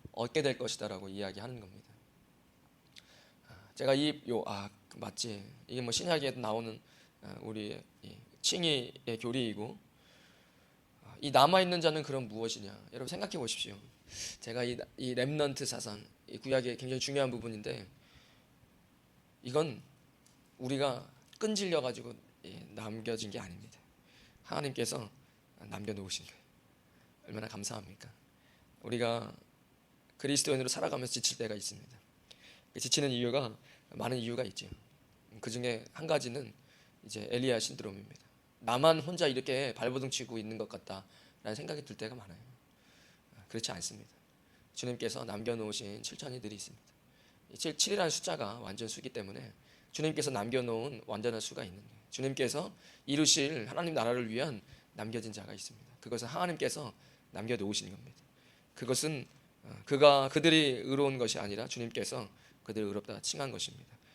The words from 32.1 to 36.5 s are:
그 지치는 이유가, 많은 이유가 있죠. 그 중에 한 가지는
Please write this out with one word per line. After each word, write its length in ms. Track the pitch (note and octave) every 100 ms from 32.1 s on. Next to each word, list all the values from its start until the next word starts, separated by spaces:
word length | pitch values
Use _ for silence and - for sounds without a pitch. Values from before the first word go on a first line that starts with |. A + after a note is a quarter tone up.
| _ - - - - _
그 60 | -
지치는 300 | B2+ D3+ C#3+
이유가, 460 | B2 A#2+ C3 A#2+ A2 - - _
많은 280 | - A#2 B2+
이유가 260 | A2+ A#2+
있죠. 240 | A2 - G2+ - - - - - - G#2+
그 100 | -
중에 360 | A#2+ B2 A2+ -
한 120 | - D#3+
가지는 480 | D3+ B2+ B2+ A#2